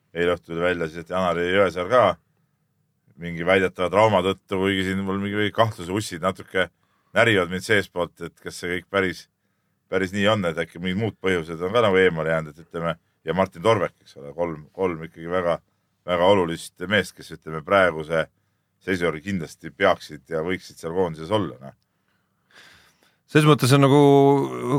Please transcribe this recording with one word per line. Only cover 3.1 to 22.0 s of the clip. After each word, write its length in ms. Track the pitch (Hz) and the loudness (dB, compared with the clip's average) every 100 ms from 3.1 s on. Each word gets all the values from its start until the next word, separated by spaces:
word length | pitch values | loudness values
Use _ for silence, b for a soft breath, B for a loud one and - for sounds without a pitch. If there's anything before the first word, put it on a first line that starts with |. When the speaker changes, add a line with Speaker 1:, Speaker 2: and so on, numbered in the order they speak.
| _ | _
Speaker 1:
mingi 260 | 85 82 85 | -12 -6 0
väidetava 440 | 95 90 - 90 | 2 2 -2 0
trauma 320 | 92 110 101 | 2 4 4
tõttu, 360 | 90 95 _ 98 | 0 -4 _ -2
kuigi 280 | 98 98 92 | 0 -2 -2
siin 160 | 95 | -4
mul 180 | 98 98 | -4 -6
mingi 280 | 101 104 104 | -4 -4 -2
kahtluse 400 | 110 113 110 87 | 0 0 -2 -6
ussid 280 | 98 107 - | -6 -6 -6
natuke 460 | 90 95 95 95 87 _ _ _ _ 98 | -6 -6 -6 -4 -4 _ _ _ _ 2
närivad 340 | 117 101 85 | 4 4 0
mind 160 | 92 92 | -4 0
seestpoolt, 480 | 104 90 90 85 - | 0 0 -4 -6 -8
et 160 | 82 - | -14 -14
kas 180 | 90 80 | -16 -12
see 140 | 90 | -8
kõik 160 | 90 - | -8 -4
päris, 360 | 98 95 82 - _ _ _ _ _ _ | -2 -2 -4 -14 _ _ _ _ _ _
päris 220 | 92 95 | -4 -2
nii 140 | 101 101 | 0 0
on, 160 | 107 87 | 0 -2
et 120 | 80 | -4
äkki 240 | 85 87 | -8 -8
mingid 200 | 92 92 | -6 -4
muud 160 | 113 - | -4 -4
põhjused 440 | 95 90 80 82 | -2 -2 -4 -8
on 120 | 90 | -4
ka 80 | 113 | 0
nagu 160 | 110 92 | 2 4
eemale 320 | 92 82 80 | 2 2 -2
jäänud, 240 | 80 78 | -2 -4
et 120 | 73 82 | -14 -14
ütleme, 300 | 85 85 80 _ _ 80 | -8 -6 -6 _ _ -6
ja 80 | |
Martin 280 | 87 92 85 | -2 -2 -2
Torvek, 320 | 92 110 80 - | 0 0 -2 -6
eks 160 | _ - | _ -20
ole, 160 | 69 | -16
kolm, 320 | 73 85 78 73 | -6 -6 -6 -14
kolm 340 | - 92 82 82 | -6 -4 -4 -10
ikkagi 240 | 85 82 | -14 -6
väga, 300 | 90 87 80 - _ _ _ - | -2 -2 -2 -6 _ _ _ -4
väga 180 | 87 90 | 2 4
olulist 640 | 101 85 82 - - 87 | 4 2 -6 -12 -12 -2
meest, 260 | 104 87 - | -2 -2 -10
kes, 140 | 73 | -20
ütleme, 300 | 80 80 80 | -18 -12 -12
praeguse 600 | 76 98 90 80 76 80 76 _ _ _ _ _ - | 0 2 2 0 -4 -4 -4 _ _ _ _ _ -4
seisu 200 | 95 85 | -2 -2
järgi 160 | 78 87 | -4 -6
kindlasti 400 | 98 76 - 82 | -8 -8 -14 -18
peaksid 540 | - 95 90 - 76 - | 0 0 0 -4 -20 -10
ja 120 | 80 | -6
võiksid 380 | 85 92 - - | -4 -6 -10 -14
seal 120 | 82 | -6
koondises 360 | 87 90 78 80 | -2 -2 -4 -4
olla, 240 | 107 85 62 | -4 -4 -10
noh. 180 | 67 - _ b | -18 -20 _ b